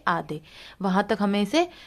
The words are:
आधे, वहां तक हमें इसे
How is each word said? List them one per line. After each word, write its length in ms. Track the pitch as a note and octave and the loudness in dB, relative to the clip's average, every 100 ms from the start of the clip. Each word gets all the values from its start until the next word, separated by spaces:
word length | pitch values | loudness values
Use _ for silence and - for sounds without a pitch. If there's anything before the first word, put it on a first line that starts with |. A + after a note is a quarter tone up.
| - | -2
आधे, 320 | E3+ D3+ D#3 - - - - | -2 -4 -12 -12 -20 -20 -6
वहां 220 | F#3+ F#3 | 0 0
तक 140 | G3+ G#3+ | 2 0
हमें 220 | G3+ G3+ | 2 0
इसे 260 | G3+ D#4 F4 - | 2 2 0 -4